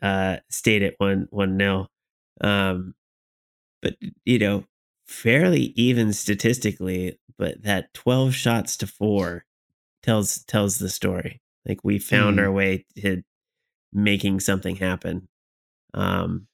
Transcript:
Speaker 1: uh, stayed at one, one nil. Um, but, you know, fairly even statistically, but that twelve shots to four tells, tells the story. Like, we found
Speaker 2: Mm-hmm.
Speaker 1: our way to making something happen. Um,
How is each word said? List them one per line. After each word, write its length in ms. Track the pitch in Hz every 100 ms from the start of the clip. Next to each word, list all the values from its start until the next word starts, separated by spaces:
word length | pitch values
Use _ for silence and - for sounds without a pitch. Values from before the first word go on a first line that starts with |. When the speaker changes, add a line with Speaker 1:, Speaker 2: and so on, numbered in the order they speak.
Speaker 1:
uh, 360 | 98 95 95 90 -
stayed 340 | - - 104
at 120 | 98 -
one, 300 | 98 98 -
one 260 | 101 95 95
nil. 320 | 98 95 98 _ _ _ _ -
Um, 540 | 104 101 95 90 92 - _ _ _ _ _ _ _ _
but, 140 | - - - -
you 140 | - 123
know, 260 | 104 101 - _ _ _ -
fairly 680 | - 113 135 180 151 117 -
even 360 | 120 120 110
statistically, 1040 | 101 - 101 113 123 107 - 92 92 90 - _ -
but 260 | 92 -
that 300 | 104 95 -
twelve 400 | - 123 127 131
shots 420 | 127 123 117 98 -
to 80 | 101
four 580 | - 107 101 87 87 - _ _ _ _ _
tells, 420 | - 113 98 -
tells 340 | - 107 101 -
the 100 | 95
story. 520 | - 98 90 82 - _ _ -
Like, 160 | 104
we 140 | 101 101
found 400 | - 104 104 101
Speaker 2:
Mm-hmm. 80 | 98
Speaker 1:
our 60 |
way 340 | 98 98 95 - -
to 240 | 101 92 - _ _ _ _ _ _
making 480 | 101 104 98 101 95
something 360 | - 95 95 95
happen. 520 | 92 92 90 85 - _ _ _ _ _ _
Um, 540 | - 95 92 87 90 104